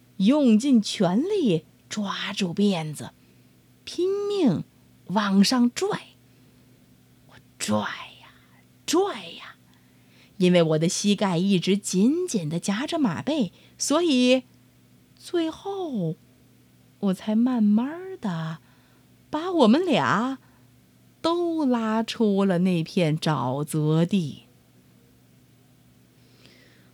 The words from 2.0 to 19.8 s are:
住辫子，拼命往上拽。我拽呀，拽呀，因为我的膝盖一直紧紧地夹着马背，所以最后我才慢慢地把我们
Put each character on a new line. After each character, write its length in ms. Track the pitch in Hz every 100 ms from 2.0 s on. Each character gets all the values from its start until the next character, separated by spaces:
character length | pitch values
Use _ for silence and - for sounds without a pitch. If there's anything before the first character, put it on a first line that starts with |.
| 196 - 190
住 220 | 202 185
辫 400 | 165 208 175 156
子， 160 | 143 113 - _ _ _ _ _ _
拼 420 | - - 370 403 403
命 360 | 403 285 139 - _ _ _ -
往 360 | 190 208 196
上 280 | 196 254 240
拽。 380 | - 392 - - _ _ _ _ _ _ _ _ _ _ _ _
我 60 | - _ -
拽 200 | - 107
呀， 520 | 202 - - - - - _ _ _ _ -
拽 380 | 320 392 240 170 170
呀， 180 | - - _ _ _ _ _ _ _ -
因 140 | 180
为 100 | 180
我 160 | 165 156
的 100 | 165
膝 260 | - 202
盖 220 | 196 196 170
一 220 | 196 185
直 160 | 185 202
紧 500 | - 185 226 330 359
紧 220 | 214 151
地 100 | 170
夹 280 | - 202 311
着 120 | 339
马 240 | 254 160
背， 300 | - 311 190 _ - -
所 240 | - 294
以 420 | 349 254 247 254 - _ _ _ _ _ _ _
最 340 | - 349 320
后 680 | - 392 392 339 240 165 170 _ _ _ _ _ _ _ -
我 160 | 202
才 200 | 185 - 220
慢 260 | 247 247
慢 560 | 208 214 262 339 381 370
地 380 | 208 165 160 165 _ _ _ _ _ _ -
把 240 | 302 349
我 160 | 339 220
们 160 | 269